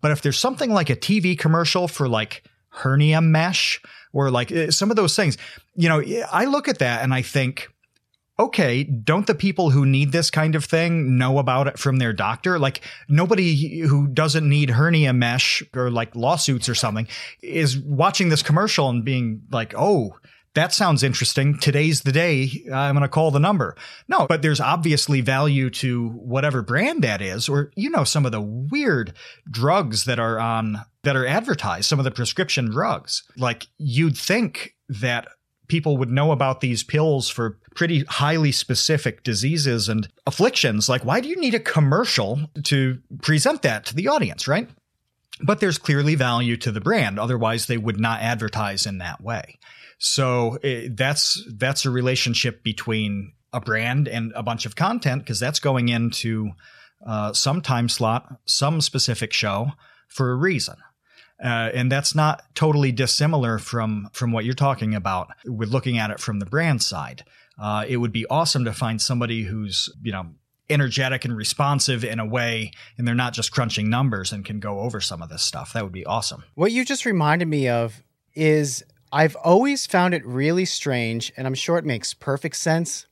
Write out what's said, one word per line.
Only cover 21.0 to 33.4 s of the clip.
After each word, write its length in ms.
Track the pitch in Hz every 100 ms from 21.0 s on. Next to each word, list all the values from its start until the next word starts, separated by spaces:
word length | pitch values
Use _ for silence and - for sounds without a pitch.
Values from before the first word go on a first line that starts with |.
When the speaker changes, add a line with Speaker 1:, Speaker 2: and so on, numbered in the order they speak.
Speaker 1:
interesting. 560 | 135 123 123 - 139 147
Today's 440 | - 143 156 151
the 100 | 143
day 520 | 135 170 143 131 120 -
I'm 220 | 131 139
gonna 140 | 139 139
call 220 | - 160
the 80 | 143
number." 380 | 160 202 104 - - - -
No, 180 | 359 -
but 160 | 160
there's 180 | 151 147
obviously 600 | 123 170 165 147 - 143
value 500 | 123 135 147 139 131
to 380 | - 131 120 117
whatever 540 | 117 123 127 143 131
brand 400 | 101 123 240 330
that 200 | 143 101
is, 260 | 98 95 117
or, 220 | 143 143 -
you 140 | 262
know, 140 | 330
some 220 | 131 156 135
of 60 |
the 80 | 113
weird 720 | 104 113 139 277 285 147 101 87 - - -
drugs 540 | 110 135 185 156 110
that 140 | - 120
are 200 | 113 113
on, 420 | 113 113 110 104 - _
that 120 | 143 135
are 100 | 127
advertised, 580 | 160 240 - 208 87 104
some 120 | 143
of 60 |
the 60 | 131
prescription 600 | - 117 - 180 - 117
drugs. 520 | 110 214 95 - - -
Like, 300 | -